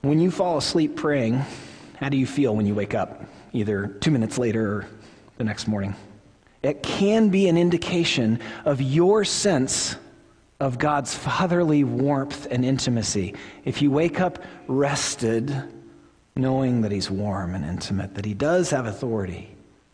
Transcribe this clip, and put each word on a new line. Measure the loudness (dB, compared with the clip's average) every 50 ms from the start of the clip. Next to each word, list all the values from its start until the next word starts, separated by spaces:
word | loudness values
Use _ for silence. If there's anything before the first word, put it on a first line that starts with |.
| 2
When | 4 4 4
you | 4 4
fall | 2 2 0 0 0
asleep | 0 -2 0 2 2 2 2 -2
praying, | -2 -2 0 0 2 2 2 0 0 -2 -4 -8 -14 -16 -18 -20 -20 -20 -20 -12
how | -8 -4 -2
do | 0
you | 0 0
feel | 0 0 0 2 2 2
when | 2 2
you | 2 0
wake | 0 -2 -2 -2
up, | -2 -2 -4 -6 -16 -16 -18 -18 -20 -20 -6 -4
either | -2 0 0 0 -2 -2
two | -6 -8 -2 0 2
minutes | 2 2 0 0 -2
later | -2 0 0 0 0 0 0
or | -2 -4 -6 -10 -16 -20 -20 -20 -20 -20 -20 -20 _
the | -6 -6
next | -4 -4 -4 -4
morning? | -4 -2 -2 -2 -4 -6 -10 -12 -20 -20 -20 _ -20 -20 _ _ _ _ _
It | -4 -4 -4 -2 -6
can | -6 -2 2 2 4 4 6 4 4
be | 4 4 4
an | 6 6
indication | 6 4 4 2 0 -2 -2 0 0 0 2 2 2 2 2 2 0 -2 -10 -14 -4 0
of | 0 0 2
your | 0 2 4 4 6 6 6 4 2
sense | 0 -2 0 2 2 2 2 2 0 0 -4 -4 -4 -6 -10 -14 -20 -20 -20 -20 _ _ _ _ _ _ _
of | -2 -2 -2
God's | 0 0 2 2 0 -2 -4 -8
fatherly | -6 -4 -4 0 0 0 2 2 2 4 4 4 4 4
warmth | 2 2 0 2 2 2 0 0 -4 -6 -10 -8 -4
and | 0 0 2
intimacy. | 2 2 0 2 0 0 0 0 0 -2 -2 -2 -4 -6 -10 -16 -16 -18 -10 -6
If | -6 -2 2
you | 2 2
wake | 4 4 2 0 2 0
up | 0 0 0 -6 -16 -16 -18 -18 -8
rested, | -2 0 0 2 2 0 -2 -4 -4 -4 -2 0 0 0 0 0 -2 -4 -6 -6 -8 -14 -18 -20 -20 -20 -20 -20 -20 _ _ _ _ _
knowing | -2 0 2 2 2 2 2 2 2
that | 0 0
he's | 0 -2 -2 -2
warm | -4 -4 -2 -2 -2 -4 -4 -4 -4
and | -4 -4
intimate, | -6 -6 -6 -4 -4 -4 -4 -4 -6 -8
that | -8 -6
he | -6 -4
does | -2 0 2 2 2 2 2
have | 0 -2 -2
authority. | -4 -6 -4 -4 -4 -2 -2 -4 -4 -6 -10 -12 -16 -20 -20 -20 _ _ _ _ _